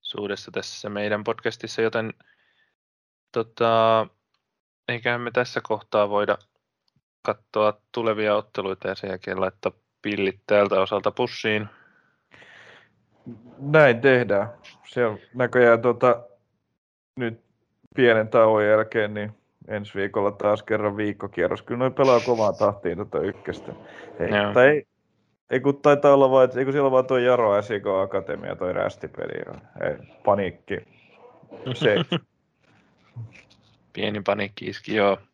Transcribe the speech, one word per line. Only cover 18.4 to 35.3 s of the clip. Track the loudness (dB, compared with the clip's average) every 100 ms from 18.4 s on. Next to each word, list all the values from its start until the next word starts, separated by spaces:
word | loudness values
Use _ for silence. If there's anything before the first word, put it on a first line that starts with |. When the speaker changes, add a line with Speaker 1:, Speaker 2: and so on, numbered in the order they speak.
| 4 4 4
Speaker 2:
jälkeen, | 2 2 -2 -4
niin | -6 -10 -12 _ _ -10
ensi | -10 -8 -6
viikolla | -4 -2 -2
taas | -2 -2 -2
kerran | -2 -2 -2 -2
viikkokierros. | -6 -6 -10 -4 -2 -2
Kyllä | -6 -4
noi | -4
pelaa | 0 4 4
kovaa | 2 0 0
tahtiin | 0 -2 -2 -6 -6
tota | -6 -4
ykköstä. | -4 -6 -12 -12 -12 -18 -20 -20 -20 -8
Ei, | -2
Speaker 1:
Joo. | 0 2
Speaker 2:
tai | 6 6
ei, | 4 -4 _ _ _ _ _ _
ei | -2
kun | 0 2
taitaa | 4 4 6
olla | 6 6
vaan, | 6 4
että, | 2
ei | -4
kun |
siellä | 0 2
on |
vaan | 2 2
tuo | 0
Jaro | 2 2 2 2
S | 0
I | -4
K | -2 -2
Akatemia, | -2 -4 -6 -10 -8 -8
toi | -6
rästipeli. | -4 -4 -6 -16 -12 -10 -10 -12 -16 -20 -8
Ei, | -6 -6 -12 -8 0
paniikki. | 0 0 -8 _ -10 -10 _ _ _ -20 _ _ -16 -12
Se. | 0 2 2
Speaker 1:
<laughs> | 0 -6 _ _ _ _ _ _ _ _ _ -18 -18 -20 _ _ _ _ _
Pieni | -8 -6 -4
paniikki | -4 -4 -4 -8 -12
iski, | -12 -6 0
joo. | 2 0 _